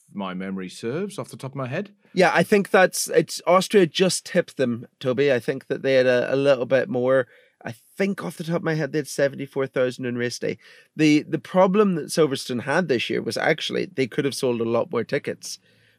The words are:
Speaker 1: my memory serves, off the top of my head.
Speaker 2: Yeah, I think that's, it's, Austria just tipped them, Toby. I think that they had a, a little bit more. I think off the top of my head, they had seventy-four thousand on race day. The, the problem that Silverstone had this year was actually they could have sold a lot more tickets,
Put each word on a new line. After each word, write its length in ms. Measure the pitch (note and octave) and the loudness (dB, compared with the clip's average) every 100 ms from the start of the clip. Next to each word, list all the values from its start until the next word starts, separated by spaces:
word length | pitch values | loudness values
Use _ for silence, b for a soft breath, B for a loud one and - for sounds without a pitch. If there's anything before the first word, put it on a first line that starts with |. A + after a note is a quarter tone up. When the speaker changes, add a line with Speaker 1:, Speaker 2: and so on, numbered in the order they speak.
| _ | _
Speaker 1:
my 220 | G2+ F#2+ | -10 -8
memory 340 | F#2 F#2+ F#2+ F#2 | -8 -8 -8 -10
serves, 480 | - A#2 D#3 G3+ G3 | -10 -8 -6 -8 -10
off 120 | A#2+ | -12
the 80 | C3 | -12
top 160 | C3+ | -12
of 40 | C3+ | -10
my 120 | B2+ | -6
head. 240 | D#3 G#3 _ b | -6 -8 _ b
Speaker 2:
Yeah, 200 | F3+ E3 | 2 4
I 80 | D#3 | 4
think 280 | F3+ G#3 F#3 | 4 2 4
that's, 360 | G3+ F3+ - - | 4 4 2 0
it's, 320 | - D#3+ - D#3+ | 0 0 -2 2
Austria 400 | F#3 F3+ G#3 E3+ | 2 4 4 4
just 400 | - F#3 - - | 2 0 0 -2
tipped 300 | F3+ - - | -2 -2 -2
them, 320 | B2 A#2 - - | -2 -2 -8 -8
Toby. 340 | C3 B2 C#3+ | -4 2 2
I 60 | B2 | 2
think 300 | D3+ C3+ - | -2 -6 -6
that 140 | C#3 | -4
they 120 | C3+ | 2
had 120 | C3 B2+ | 4 6
a, 280 | B2 - | 4 2
a 20 | C3+ | 2
little 300 | C#3 B2+ B2 | 4 2 2
bit 220 | B2+ G2+ | 0 2
more. 400 | B2 B2+ C3 B2 b b b | 0 2 2 0 b b b
I 80 | - - _ - | -14 -14 _ -4
think 280 | G3 F#3+ | -4 -4
off 120 | F3 - | -8 -8
the 60 | |
top 140 | D#3+ E3+ | -6 -4
of 60 | |
my 100 | D#3+ | -2
head, 160 | D#3 C#3 | -2 -2
they 80 | D3+ | -4
had 80 | C3 | -4
seventy-four 640 | - C#3 C3+ C#3 C#3+ C3 | 0 -2 -2 -8 -6 -4
thousand 380 | C3+ B2+ B2 B2+ | -2 -2 -4 -6
on 100 | A#2+ | -4
race 240 | A#2+ - | -6 -4
day. 180 | - F2+ B B B - | -8 -8 B B B 2
The, 260 | D#3 D3+ | 4 4
the 160 | - D3+ | 0 -8
problem 560 | - F#3 F#3+ G#3 G3+ | -2 2 4 4 2
that 120 | E3 - | 0 -2
Silverstone 560 | - D3+ C3 - A#2+ | 0 0 0 -6 -6
had 260 | C3 D#3+ D#3 | -2 -2 0
this 200 | A#2+ - | -2 -2
year 140 | A#2+ | -4
was 140 | A2+ - | -4 -2
actually 500 | - - - B2 - | 0 0 -2 -6 -4
they 220 | - C3 | -4 -4
could 160 | - | -2
have 100 | C3+ | -4
sold 260 | - B2+ A#2 | -2 -2 0
a 40 | |
lot 260 | A2+ A#2 - | 0 -2 -2
more 140 | A#2 | -4
tickets, 560 | A2 C#3+ - - - - b b b | -2 -4 -6 -10 -12 -16 b b b